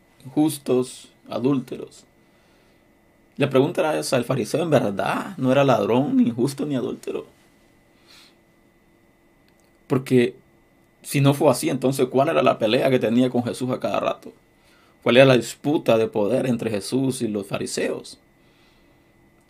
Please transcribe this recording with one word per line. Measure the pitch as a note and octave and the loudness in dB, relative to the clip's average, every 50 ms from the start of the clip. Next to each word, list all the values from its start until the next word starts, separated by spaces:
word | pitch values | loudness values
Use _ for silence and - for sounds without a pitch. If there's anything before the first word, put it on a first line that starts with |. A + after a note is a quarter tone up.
| _ _ _ _ - | _ _ _ _ -20
injustos, | B2+ - D3+ D3+ D#3 C#3 - - - B2+ B2+ B2+ B2+ - - - - _ _ _ - | -6 -2 0 0 0 0 -4 -2 0 0 0 0 -2 -8 -16 -20 -20 _ _ _ -10
adúlteros". | A2 A2 A#2 C#3 C#3+ C3 - - - - - - - - - _ _ _ _ _ _ _ _ _ _ _ _ _ _ _ _ _ _ _ _ _ _ _ _ _ _ | -8 -2 -2 0 0 -2 -4 -6 -12 -14 -14 -16 -18 -20 -20 _ _ _ _ _ _ _ _ _ _ _ _ _ _ _ _ _ _ _ _ _ _ _ _ _ _
La | - C#3+ C#3+ | -4 -2 2
pregunta | C3+ C3 C#3 E3 F3 - | 2 2 2 2 0 -2
era | E3 D3+ D#3 | -2 0 -2
esa, | D3+ D3+ - - | -2 -2 -2 -2
¿el | B2 A#2+ | -2 0
fariseo | - C3+ B2+ G#2+ - - D3 | -2 -4 -4 -2 -4 -4 -4
en | F3+ E3 | 0 2
verdad | D3 A#2 G#2 G#2 G2+ F#2+ G2 C3+ E3 - - G#3 F#3+ | 2 2 2 0 -4 -4 -4 -4 -4 -4 -6 -10 -8
no | - C3 B2+ | -4 -2 2
era | C3 C#3 C#3 | 2 4 4
ladrón, | C3+ A#2+ G#2+ G2+ G2+ A#2 B2+ D3 - C4+ | 4 2 2 2 0 0 0 0 2 2
ni | B3+ A#3 | 2 2
injusto, | C#3 A2 A#2+ A#2+ - - - - | 2 0 -2 -2 -4 -4 -6 -6
ni | D3+ C#3 | -6 -6
adúltero? | A#2+ A2+ A#2+ - - - - - - - - _ _ _ _ _ _ _ _ _ _ _ _ _ _ _ _ - - - _ _ _ _ _ _ _ _ _ _ _ _ _ _ _ _ _ _ _ _ _ _ _ _ _ _ _ _ _ _ _ _ | -6 -6 -6 -8 -10 -10 -10 -10 -10 -12 -14 _ _ _ _ _ _ _ _ _ _ _ _ _ _ _ _ -20 -20 -20 _ _ _ _ _ _ _ _ _ _ _ _ _ _ _ _ _ _ _ _ _ _ _ _ _ _ _ _ _ _ _ _
Porque | - C#3 C3 C3+ - B2+ B2 A#2+ - - - _ _ _ _ _ _ _ _ _ _ _ _ | -4 -4 -4 0 2 4 4 4 2 -2 -8 _ _ _ _ _ _ _ _ _ _ _ _
si | - - - C#3+ | -12 -4 -2 2
no | C3+ C#3 C#3 | 2 2 2
fue | C#3+ E3 C#3+ | 4 4 2
así, | B2 - D3+ D#3+ | 2 2 -2 -4
entonces, | D3 B2+ B2+ C3 C3+ C#3+ B2+ | -4 -2 -2 -2 0 0 -2
¿cuál | - - C3 C#3 E3 | 0 2 0 2 2
era | D#3+ - B2+ | 2 2 2
la | A#2+ - - | 2 2 2
pelea | A#2 G#2+ A2+ C#3 - C#3 | 0 0 2 2 2 2
que | B2+ B2 | 2 2
tenía | A#2+ A2+ A#2 B2 B2+ B2 | 2 2 2 2 2 2
con | C3+ D3 A#2 | 0 -2 -4
Jesús | A#2 G2 - B2+ B2+ | -4 -6 -6 -6 -6
a | A#2+ - | -4 -4
cada | - G#2 G2+ G#2 | -4 -4 -4 -2
rato? | - - - - - B2 - _ _ _ _ _ _ _ _ _ _ _ _ _ | -2 -4 -4 -6 -10 -18 -20 _ _ _ _ _ _ _ _ _ _ _ _ _
¿Cuál | - A#2+ A#2 | 0 4 6
era | B2+ C3+ | 8 8
la | C3+ B2+ | 8 6
disputa | A#2 A2 - - - - C#3+ D#3 - - C3 A#2 | 4 2 -2 -10 -6 -2 -2 -2 0 2 2 2
de | A2 A2 | 2 2
poder | A2 - A2+ G2+ G2 B2 C3+ C3 | 0 -2 -2 -2 0 0 0 0
entre | C3+ A#2 G#2+ - A2 | -2 -2 -2 -2 -4
Jesús | G#2+ G2 - - A#2+ C3 C3+ C3 B2+ - | -4 -4 -4 -4 -4 -2 -2 -2 -4 -4
y | A#2+ | -6
los | G#2+ G#2 G2+ F#2+ | -4 -4 -6 -6
fariseos? | - - - - - - C3 C#3 - - - - - - - _ _ _ _ _ _ _ _ _ _ _ _ _ _ _ _ _ _ _ _ _ _ _ _ _ | -6 -8 -8 -6 -6 -6 -4 -4 -4 -6 -8 -12 -16 -20 -20 _ _ _ _ _ _ _ _ _ _ _ _ _ _ _ _ _ _ _ _ _ _ _ _ _